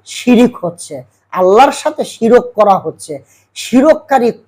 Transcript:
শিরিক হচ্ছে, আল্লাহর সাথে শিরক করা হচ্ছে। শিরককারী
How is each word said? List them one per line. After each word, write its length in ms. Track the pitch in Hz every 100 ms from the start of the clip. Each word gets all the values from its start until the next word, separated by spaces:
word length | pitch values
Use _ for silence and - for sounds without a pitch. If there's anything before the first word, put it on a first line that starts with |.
শিরিক 520 | - - - 240 240 -
হচ্ছে, 380 | 175 175 - 139 - _ _
আল্লাহর 420 | 180 185 214 285
সাথে 320 | - 302 -
শিরক 480 | 220 - 226 240 196
করা 240 | 208 208 190
হচ্ছে। 400 | 160 - - 143 - _ _
শিরককারী 800 | - - 247 302 - - 269 233 -